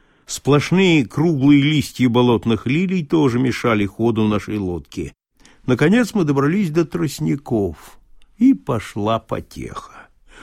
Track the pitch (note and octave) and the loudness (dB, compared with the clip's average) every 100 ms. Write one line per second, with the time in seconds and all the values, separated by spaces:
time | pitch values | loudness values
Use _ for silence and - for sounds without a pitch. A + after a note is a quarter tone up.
0 | _ _ _ - - C#3+ - F3+ F#3+ D#3+ | _ _ _ -6 2 2 2 2 4 2
1 | A2 - E3 D3 C3+ C#3+ C#3+ D3+ - - | 0 -2 -2 2 4 4 4 0 -4 -2
2 | B2+ A#2 B2 A2+ A#2 A2 - D3 F#3+ F#3 | 0 4 2 2 0 -2 -2 -2 -2 -4
3 | D3 E3 C#3+ A#2+ B2+ A2 B2 A2 G2+ - | 0 2 2 0 -2 -2 -2 0 -2 -2
4 | A#2 A2+ G#2+ G#2 - G#2+ F#2 F2 D2 - | -2 0 0 -2 -4 -6 -6 -8 -10 -10
5 | D2 - _ _ _ _ - B2 D3+ A#3 | -10 -12 _ _ _ _ -4 2 4 4
6 | A#3 G#3+ D#3 C#3 C#3+ F#3+ F3+ D#3 E3 E3+ | 2 0 0 0 0 0 0 -2 -2 -4
7 | D#3+ - D#3 C#3+ - A2+ F#2+ D#2+ - - | -6 -4 -4 -4 -4 -2 -2 -6 -20 -20
8 | _ - - _ B3+ C4+ - A#2 - A2 | _ -20 -20 _ 2 2 -2 -6 -6 -6
9 | G#2 A2+ - A2 - C#2+ B1 - - - | -2 -2 -4 -10 -10 -14 -12 -14 -16 -20
10 | - _ _ - | -20 _ _ -20